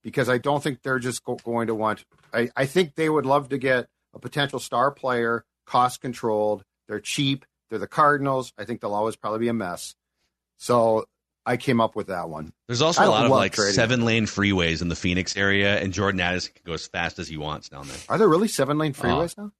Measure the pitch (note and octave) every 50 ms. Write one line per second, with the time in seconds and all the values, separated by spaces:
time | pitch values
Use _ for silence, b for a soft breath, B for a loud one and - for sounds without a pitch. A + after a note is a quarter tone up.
0 | _ A2+ - C#3+ B2+ A#2+ B2+ B2 - C#3+ D3 C#3+ - D#3 C3 - _ C3+ C3 B2+
1 | A#2+ B2+ A#2+ - _ - B2 A#2 - A#2 A#2 A#2 A#2 A2 A2+ G#2+ A2 G#2+ G#2 -
2 | - _ _ _ _ _ - A2+ A#2 B2 _ B2+ C#3 C#3 - F3+ F#3 D3 _ -
3 | D#3+ D#3 D#3 D3+ B2+ C3 C#3 D3 C#3 B2 C#3 C3+ B2 C3+ B2+ B2+ A#2 _ _ _
4 | _ _ _ - - B2 - D3 C#3+ C3+ - B2+ - - C#3 A#2+ B2+ C#3+ C#3+ -
5 | - C3 B2 A#2+ A#2 A#2 A#2 A2+ _ _ _ _ _ - - B2+ B2 B2 - -
6 | - C3 A#2+ - - A#2 G#2+ G#2+ G#2+ G#2+ G#2 G2+ G2 _ _ _ _ - G#2+ G#2
7 | - - - - C#3+ C#3 C#3 C#3 - _ _ _ _ _ A2+ G#2+ F#2+ - - -
8 | D#3 C#3+ D3 C#3+ C#3 C#3 C3+ C3 B2 - _ - G#2 G2+ A#2+ G2+ - G#2+ G2+ G#2
9 | G#2+ A2+ G#2 _ - G#2 G#2+ A2 A#2 A#2 A#2 A2+ G2 F2 F2 D#2+ - - - _
10 | _ _ _ _ _ _ _ _ _ _ _ _ - - B2 A#2+ A2+ A2+ A2 A2
11 | - _ _ _ _ _ _ _ _ A2+ A#2 A#2+ - C#3+ B2 A#2 A2+ A2 - G#2+
12 | G2 - F#2+ F2 E2+ E2 D#2 D#2 D#2 D#2+ - _ _ - A#2+ A#2 D3+ D#3+ E3+ D#3+
13 | - - G#2+ G#2+ A#2 B2 C3 B2 G2 G2 - - G#2 G2 G2 B2 A#2 A2+ B2+ A#2+
14 | A#2 A2+ A2+ A2+ G#2+ G2+ - G2 G2+ G2+ - - E2+ E2+ E2 D#2 F2 E2+ E2 -
15 | - F2+ F2+ F#2 F2+ - - G2 G2 G2 G2 G2+ G2+ G2+ G2+ G2 F#2+ G#2 F2+ G2
16 | G#2 G2 G2 F#2 F2+ F2 F2+ F2+ F2 - _ - _ F2 E2+ F2+ - - - F2+
17 | E2+ E2 - - F2 D#2 D#2+ D2+ D2 D2+ D2+ - - - C#2+ C#2 C#2 C#2 C2 -
18 | - - - E3 A3 - D#3 F3 A3+ A3 - - C3+ C3 D3 D3+ D#3 D3+ C3 -
19 | - A#2+ - - E3+ E3+ - - G#3 G#3 _